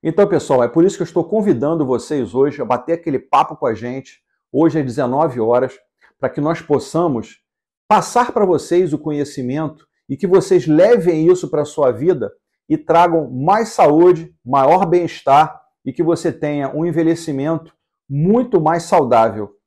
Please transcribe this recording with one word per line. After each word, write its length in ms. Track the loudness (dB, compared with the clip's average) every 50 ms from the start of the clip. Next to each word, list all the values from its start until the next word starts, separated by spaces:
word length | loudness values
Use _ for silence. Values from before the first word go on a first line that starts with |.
Então, 240 | -6 -2 2 2 2
pessoal, 360 | 2 2 -2 0 0 0 2
é 60 | 2 2
por 160 | 2 2 2
isso 120 | 2 2
que 60 | -2
eu 40 | -8
estou 180 | -4 -4 -4 -4
convidando 600 | -2 -2 -2 0 0 0 0 0 -2 -2 -2 -2
vocês 480 | -2 -2 -4 -4 -4 -6 -6 -4 -4 0
hoje 260 | 0 0 0 0 -6
a 40 | -4
bater 280 | -4 -4 -4 -2 -4
aquele 260 | -6 -4 -4 -6 -6 -6
papo 380 | -4 _ 0 0 0 0 -4
com 100 | -6 -4
a 80 | -6 -4
gente, 480 | -6 -8 -10 -10 -12 -14 -16 _ _ _ _ _ _ _ _
hoje 260 | -2 0 0 2 0 -2
às 60 | -4
dezenove 560 | -4 -4 -4 -4 -2 0 -2 -2 -2 -2 -4
horas, 380 | -2 0 2 0 0 -2 -6 -16 _ _ _ _ _ _ _ _
para 80 | -8 -6
que 120 | -4 -4
nós 200 | -4 -4 -4 -6
possamos 800 | -4 -2 -2 -2 -2 -4 -4 -2 -2 -2 -2 -4 -8 -10 -20 _ _ _ _ _ _ _ _ _ _ _
passar 420 | 0 0 0 0 -2 -2 -2 0
para 140 | 0 0 2
vocês 480 | 2 2 0 0 0 0 0 2 0
o 60 | -2 -6
conhecimento 880 | -6 -6 -4 -4 -6 -6 -6 -8 -6 -6 -4 -4 -6 -8 -10 _ _ _ _ _ _ -10
e 80 | -8
que 100 | -4 -2
vocês 400 | 2 2 2 2 2 0 0 2
levem 600 | 2 4 4 6 6 4 4 2 0 0 2 4
isso 220 | 2 2 2 0 -4
para 140 | -4 -4
a 20 | -4
sua 260 | -4 -2 0 0 0
vida 400 | 0 0 0 0 0 0 -4 -10 -10 _ _ _ _ _ _ _
e 80 | -4
tragam 540 | -4 -2 0 4 4 4 4 2 -2 -4 -4
mais 400 | -8 -4 0 0 0 0 0 -4
saúde, 640 | 0 2 4 4 6 6 6 6 4 2 -2 -16 _ _ _
maior 400 | -2 0 2 4 4 4 2 2
bem-estar 760 | 2 0 0 0 -2 -8 -6 _ 2 4 4 4 2 -2 -18 _ _ _ _ _
e 80 | -12
que 100 | -4 -2
você 280 | 0 0 0 0 -2 -4
tenha 380 | -4 -4 -6 -4 -4 -4 -6 -6 -4
um 100 | -4 -4
envelhecimento 880 | -2 -2 0 0 0 0 -2 -4 -8 -6 -4 -4 -4 -4 -6 -8 -14 _ _ _ _ _ _ _ _
muito 520 | -4 -2 0 2 2 2 0 0 0 0
mais 220 | 2 2 -2 -2 -2
saudável. 720 | 0 0 0 2 4 2 2 2 2 -2 -6 -10 -12 _ _ _